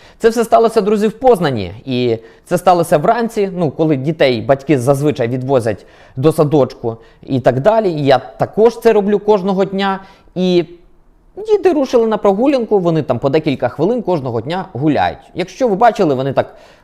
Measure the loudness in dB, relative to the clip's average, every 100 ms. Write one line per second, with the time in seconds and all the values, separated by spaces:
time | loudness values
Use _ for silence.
0 | -20 -2 0 0 2 2 2 0 0 0
1 | 0 0 2 2 2 -2 -6 -10 -6 -2
2 | 0 -2 -6 -20 -4 -2 2 2 2 0
3 | 2 0 -2 -2 -4 -2 -4 0 0 0
4 | -2 0 0 0 0 -2 0 0 2 0
5 | 0 -2 -2 -4 0 0 0 -4 -8 -20
6 | -18 -2 0 2 2 2 0 -2 -10 -10
7 | -14 _ -6 -2 0 2 2 2 0 0
8 | 2 2 0 -6 -4 2 2 2 2 2
9 | 2 0 0 0 0 -2 -2 -2 -4 -4
10 | -10 -20 _ -4 0 0 -2 -8 _ _
11 | _ _ _ -12 -2 2 2 0 0 0
12 | 0 0 0 0 2 0 0 0 0 0
13 | -2 -2 0 0 -2 -2 -4 -2 -2 -2
14 | -2 -4 -4 -6 -6 -8 -8 -4 0 0
15 | 0 -4 -12 -10 -8 -2 -2 2 2 2
16 | 0 0 -2 -2 -4 -6 -20 _